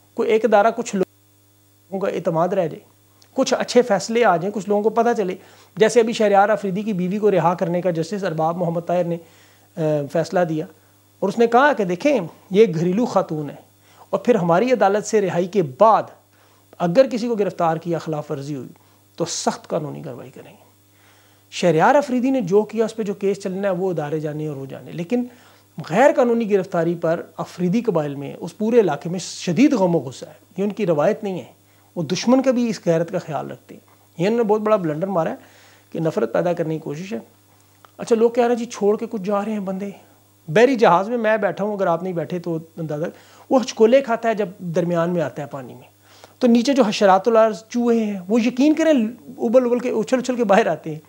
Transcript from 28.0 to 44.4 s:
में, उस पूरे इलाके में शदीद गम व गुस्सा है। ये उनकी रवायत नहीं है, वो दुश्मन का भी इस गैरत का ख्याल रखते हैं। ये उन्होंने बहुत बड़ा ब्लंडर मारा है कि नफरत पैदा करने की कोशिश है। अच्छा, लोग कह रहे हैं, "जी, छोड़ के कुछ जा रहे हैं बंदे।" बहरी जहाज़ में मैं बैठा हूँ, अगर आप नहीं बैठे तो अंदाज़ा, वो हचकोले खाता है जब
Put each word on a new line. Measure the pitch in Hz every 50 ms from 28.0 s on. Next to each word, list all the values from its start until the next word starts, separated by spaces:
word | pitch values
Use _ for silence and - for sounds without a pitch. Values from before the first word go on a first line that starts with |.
| 147 147 139
में, | 139 139 139 -
उस | - - 165
पूरे | - - 208 226 247 240
इलाके | 208 165 143 143 - 165
में | 175 185
शदीद | - - - - - 185 156 175 269 302 285
गम | 208 190 180 170
व | 160
गुस्सा | 123 135 120 - -
है। | - - - _ _ _ 180
ये | 196
उनकी | 208 190 - 208
रवायत | 175 160 143 151 196 214 214 214
नहीं | 196 185 156
है, | 113 - _ _ _ _ _ _ _ _ _
वो | 175
दुश्मन | 160 131 185 - - 233 254 254
का | 254 262
भी | 240 247 240 226
इस | 196 - -
गैरत | 175 165 165 170 170
का | 185 170
ख्याल | - - 147 139 143 139
रखते | 139 - _ - -
हैं। | - _ _ _ _ _ _ _ -
ये | 170
उन्होंने | 208 233 240 233 196
बहुत | 214 214
बड़ा | 208 214 214
ब्लंडर | 202 175 156 147 156 190
मारा | 196 196 165 160 202
है | 254 - - - - - - - _ _ _ _
कि | - -
नफरत | 160 160 - 214 226 - -
पैदा | 180 170 175
करने | 170 170 156 156 160
की | 156
कोशिश | 156 151 143 156 190 190
है। | 226 226 - _ _ _ _ _ _ _ _ _ _ _ - _ _ -
अच्छा, | 180 - 233
लोग | 220 226 233 233
कह | 254
रहे | 240 240
हैं, | 247
"जी, | 226 233
छोड़ | 233 - - 208 202 214
के | 208 233
कुछ | 220 - 220
जा | 180 202 202 202
रहे | 208 220
हैं | 220 208 190
बंदे।" | 190 190 190 202 202 196 - - _ _ _ _ _ _ _ _ 160
बहरी | 151 208 240 269 262
जहाज़ | 202 226 180 170 180 196 220
में | 247
मैं | 233 220 214 220 214
बैठा | 202 185 170 - 190
हूँ, | 214 208
अगर | 196 190 180
आप | 165 165
नहीं | 185 185 180
बैठे | 165 147 - 180 175
तो | 170 175 165 160
अंदाज़ा, | 165 - _ - 165 151 151 143 165 - - - - - - - - -
वो | 254 262
हचकोले | 214 - - - 220 226 254 277
खाता | 269 233 233 226 233 226
है | 220
जब | 196